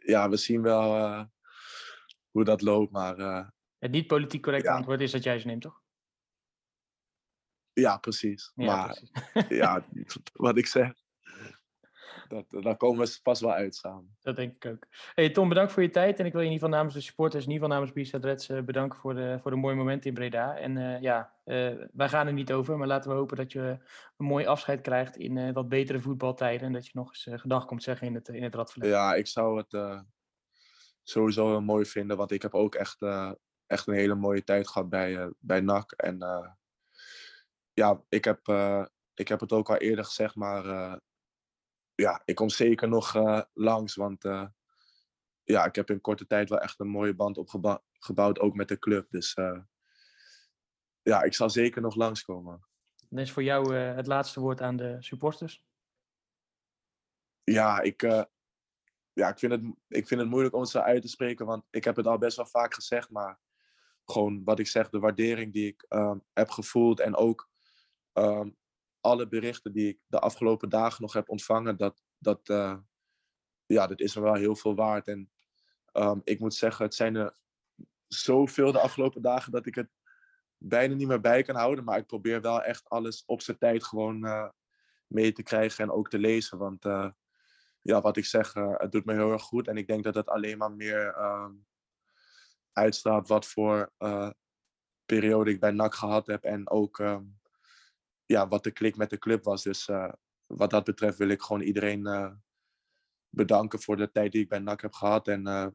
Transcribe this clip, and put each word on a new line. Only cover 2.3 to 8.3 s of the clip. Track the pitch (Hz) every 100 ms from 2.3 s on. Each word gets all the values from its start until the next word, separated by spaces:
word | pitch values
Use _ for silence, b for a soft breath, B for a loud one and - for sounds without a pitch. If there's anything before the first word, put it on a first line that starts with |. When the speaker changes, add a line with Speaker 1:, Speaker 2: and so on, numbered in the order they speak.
Speaker 1:
hoe | 107
dat | 107 104
loopt, | 104 104 104
maar, | 98 92 92
eh, | 98 92 98 _ _ _
Speaker 2:
Het | 123
niet | 151 160
politiek | 151 147 143
correcte | - 139 107
Speaker 1:
ja. | 85
Speaker 2:
antwoord | 131 135
is | 131
dat | 131
jij | 127 120
ze | 117
neemt, | 117
toch? | 156 - _ _ _ _ _ _ _ _ _ _ _ _ _ _ _ _ _ _ _
Speaker 1:
Ja, | - 120 98
precies. | - - 107